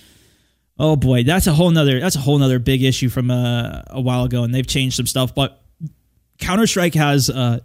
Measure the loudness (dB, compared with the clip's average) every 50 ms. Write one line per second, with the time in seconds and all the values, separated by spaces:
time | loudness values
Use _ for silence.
0 | -20 _ _ _ _ _ _ _ _ _ _ _ _ _ _ -2 0 0 2 2
1 | 2 2 2 2 2 2 2 2 2 2 2 4 4 4 4 4 2 2 2 0
2 | -2 -2 -4 -2 0 0 2 2 2 2 0 0 0 0 0 2 2 0 0 0
3 | -2 -2 -2 -2 -2 -2 0 0 0 -2 -2 -4 -4 -6 -10 -14 -16 -12 -8 -6
4 | -4 -2 -2 -2 -2 -2 -2 -2 -2 -2 -2 -4 -4 -2 -2 -2 -2 -2 -2 -4
5 | -4 -4 -2 -2 -4 -2 -2 -4 -4 -4 -6 _ _ _ _ _ -14 -14 -14 _
6 | _ _ _ _ _ _ _ _ -6 -2 0 2 2 2 2 0 0 0 2 2
7 | 2 2 2 2 0 0 -2 -2 -2 -2 -2 -2 -2